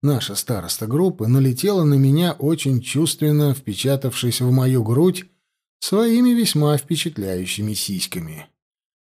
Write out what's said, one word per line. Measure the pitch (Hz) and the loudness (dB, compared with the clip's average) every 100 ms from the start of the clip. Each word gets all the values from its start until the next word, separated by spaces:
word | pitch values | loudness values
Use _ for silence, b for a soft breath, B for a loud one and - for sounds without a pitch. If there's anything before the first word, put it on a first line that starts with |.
наша | 139 135 - 101 | -2 -2 -4 -8
староста | - 107 85 - 110 | -6 -6 -6 -8 -2
группы, | 143 185 - 110 | 0 0 0 2
налетела | 131 135 123 202 196 151 | 4 2 0 0 2 4
на | |
меня, | 139 135 147 175 | 4 4 4 2
очень | - 139 151 139 127 | 0 -2 -2 0 -2
чувственно | - 139 160 - 151 147 147 | -2 -2 -2 0 0 2 2
впечатавшись | 139 - 95 131 135 131 - 123 120 | 0 -6 -4 -2 -2 -2 -4 -4 0
в | 123 | 2
мою | 131 131 131 | 2 2 2
грудь | 107 120 180 185 - _ _ _ _ _ | 2 2 2 0 -10 _ _ _ _ _
своими | - 202 233 226 247 | -2 0 2 4 4
весьма | 233 220 151 147 147 | 2 2 2 2 0
впечатляющими | - 156 170 131 95 92 92 - 107 | -2 -4 -4 -6 -4 -4 -6 -6 -6
сиськами. | 104 - 95 - 90 80 78 - _ _ _ _ _ _ | -6 -6 -6 -6 -8 -10 -14 -20 _ _ _ _ _ _